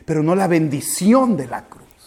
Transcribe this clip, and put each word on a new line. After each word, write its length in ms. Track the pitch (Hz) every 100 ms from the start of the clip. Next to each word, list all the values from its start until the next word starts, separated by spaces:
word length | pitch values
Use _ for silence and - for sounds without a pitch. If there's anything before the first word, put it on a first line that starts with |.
| -
pero 160 | 156
no 120 | 151
la 120 | 185 190
bendición 880 | 170 156 131 - - 190 262 254 190
de 100 | 127
la 200 | - -
cruz. 180 | - - _